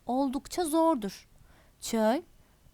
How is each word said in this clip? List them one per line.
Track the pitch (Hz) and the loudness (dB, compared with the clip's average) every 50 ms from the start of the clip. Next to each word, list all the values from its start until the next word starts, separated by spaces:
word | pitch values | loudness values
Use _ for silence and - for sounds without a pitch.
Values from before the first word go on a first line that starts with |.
| _ | _
oldukça | - 240 262 277 277 240 285 - - - - 359 | -4 -2 0 0 0 -2 -4 -8 -6 -6 -4 -4
zordur. | 311 277 330 330 330 320 254 208 196 - - - _ - - - - - - - - _ _ | 0 2 2 4 4 2 2 -2 -6 -10 -12 -18 _ -20 -20 -20 -20 -20 -20 -20 -20 _ _
Çöl, | - - - 226 220 214 240 311 349 - - - - _ _ _ _ - | -8 -4 -2 2 2 2 2 0 -2 -8 -16 -20 -20 _ _ _ _ -20